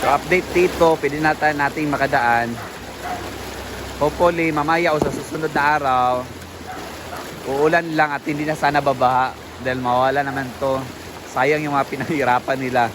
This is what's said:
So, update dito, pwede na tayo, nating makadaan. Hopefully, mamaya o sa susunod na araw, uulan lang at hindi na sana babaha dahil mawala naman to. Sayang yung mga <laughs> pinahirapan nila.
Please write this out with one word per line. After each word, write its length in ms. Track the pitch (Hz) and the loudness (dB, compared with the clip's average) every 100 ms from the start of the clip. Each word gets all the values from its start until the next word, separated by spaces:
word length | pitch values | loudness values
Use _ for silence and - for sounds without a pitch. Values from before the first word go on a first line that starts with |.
So, 80 | 120 | 2
update 360 | 139 147 180 180 | 0 2 0 2
dito, 480 | 180 180 - 170 160 | 2 2 4 4 4
pwede 160 | 143 147 | 0 0
na 160 | 156 | 0
tayo, 240 | 151 151 147 | 2 0 2
nating 320 | 143 143 151 | 0 0 -2
makadaan. 640 | 139 135 139 120 117 117 117 101 - - - - - - - - - - - - - | 0 2 2 4 2 2 -4 -10 -12 -14 -12 -10 -8 -8 -10 -12 -12 -12 -10 -10 -2
Hopefully, 560 | 147 151 175 170 165 | -2 4 2 4 0
mamaya 400 | 151 147 165 175 | 0 2 2 2
o 80 | 151 | 2
sa 80 | 147 | 0
susunod 400 | - 143 156 156 | -2 -8 -6 -2
na 320 | 147 143 151 | 2 2 2
araw, 400 | 139 127 123 127 123 - - - - - - - - - - - - | 2 2 2 0 -4 -12 -16 -16 -12 -12 -12 -14 -12 -12 -12 -10 -4
uulan 400 | 139 151 170 170 156 | 2 4 4 2 2
lang 160 | 156 | 2
at 80 | 143 165 | 0 -4
hindi 160 | 147 | -4
na 80 | 151 | -2
sana 320 | 156 147 143 | 0 2 2
babaha 480 | 143 131 127 127 127 - - - | 2 2 4 4 0 -2 -16 -6
dahil 160 | 123 127 | -4 -2
mawala 400 | 123 123 131 139 | 2 2 4 2
naman 240 | 139 135 131 117 | 0 -4 -6 -4
to. 160 | 135 135 131 - - - - | -2 -2 -4 -12 -16 -16 -8
Sayang 320 | - 135 151 | 0 2 2
yung 80 | 151 | 0
mga 160 | 143 135 | 0 -2
<laughs> 20 | 147 | -4
pinahirapan 600 | - 156 123 123 123 131 | -2 0 2 2 2 -2
nila. 320 | 131 123 117 | 0 2 0